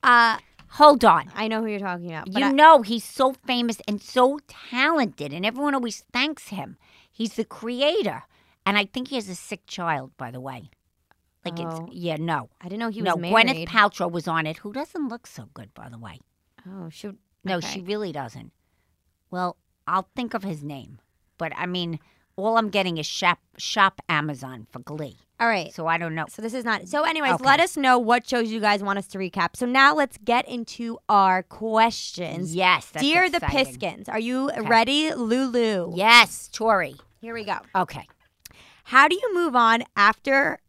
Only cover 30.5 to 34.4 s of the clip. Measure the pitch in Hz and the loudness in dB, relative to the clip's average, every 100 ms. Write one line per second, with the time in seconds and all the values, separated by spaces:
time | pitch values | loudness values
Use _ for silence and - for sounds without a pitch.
30.5 | 240 226 - 233 233 _ 208 190 185 185 | -8 -12 -10 -10 -10 _ 4 6 2 -2
31.5 | - 220 220 226 226 - - 170 147 180 | -10 -2 4 2 2 -12 -10 -10 -8 -6
32.5 | 165 185 170 - 156 277 330 359 294 - | 2 4 4 2 -2 2 2 2 0 -2
33.5 | 277 262 - 190 - - 220 233 254 | 0 -2 -2 -8 -8 -8 -6 -4 -4